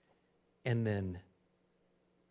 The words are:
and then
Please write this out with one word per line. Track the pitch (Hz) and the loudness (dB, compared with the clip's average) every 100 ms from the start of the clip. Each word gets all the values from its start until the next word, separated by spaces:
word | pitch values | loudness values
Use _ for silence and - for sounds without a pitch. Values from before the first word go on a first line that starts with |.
| _ _ _ _ _ _ | _ _ _ _ _ _
and | 127 117 113 | -2 0 2
then | 101 95 87 - _ _ _ _ _ _ _ _ _ _ | 0 -2 -6 -12 _ _ _ _ _ _ _ _ _ _